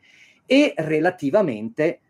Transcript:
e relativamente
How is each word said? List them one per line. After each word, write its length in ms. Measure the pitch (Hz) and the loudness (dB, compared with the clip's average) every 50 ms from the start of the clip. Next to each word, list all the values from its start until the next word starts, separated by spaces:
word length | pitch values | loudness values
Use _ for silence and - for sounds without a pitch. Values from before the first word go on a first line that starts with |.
| _ _ _ _ _ _ _ _ _ | _ _ _ _ _ _ _ _ _
e 300 | - 254 285 294 - - | 2 2 4 4 2 0
relativamente 1200 | - 156 151 156 156 160 180 180 - 147 139 147 220 202 151 110 104 110 113 117 - 151 170 - - _ | -4 -4 -2 -2 0 0 -2 -2 -4 -2 0 0 0 0 0 -4 -6 -8 -8 -4 -2 -2 -2 -4 -6 _